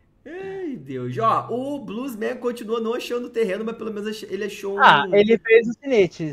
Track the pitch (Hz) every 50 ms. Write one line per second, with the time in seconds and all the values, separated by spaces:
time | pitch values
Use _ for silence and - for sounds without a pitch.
0 | _ _ _ _ _ 262 330 370 392 392 381 381 370 311 254 175 139 135 135 127
1 | 123 123 127 208 220 220 190 151 - - 220 247 262 277 294 277 214 - 196 233
2 | 269 285 233 202 220 233 254 226 247 240 233 240 220 202 233 233 226 220 233 247
3 | - - 247 247 247 240 - 233 226 196 180 208 226 226 226 - 226 220 208 208
4 | 202 214 214 - - - 190 196 208 202 - - - 196 196 202 277 214 160 143
5 | 143 - 196 202 208 214 226 - - 226 220 233 226 233 233 - - 277 262 214
6 | 185 165 - - 165 151